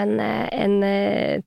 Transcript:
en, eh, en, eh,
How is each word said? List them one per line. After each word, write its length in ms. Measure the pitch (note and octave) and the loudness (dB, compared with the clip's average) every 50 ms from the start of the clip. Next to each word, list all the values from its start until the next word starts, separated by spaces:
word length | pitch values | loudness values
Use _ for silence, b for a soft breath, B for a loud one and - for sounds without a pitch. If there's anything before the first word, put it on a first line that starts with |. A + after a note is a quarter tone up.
| G3+ | 0
en, 180 | G#3 G#3+ G#3+ | 0 0 0
eh, 280 | G#3+ G#3+ A3+ - - - - | 0 -2 -2 -2 -4 -4 -2
en, 300 | - G#3+ G3+ G3+ G3+ G3 | -2 0 2 2 2 2
eh, 560 | G3 G3 G3 G3+ G3+ G3+ G#3+ - - - - - | 2 2 0 0 0 0 0 0 0 -2 -2 -4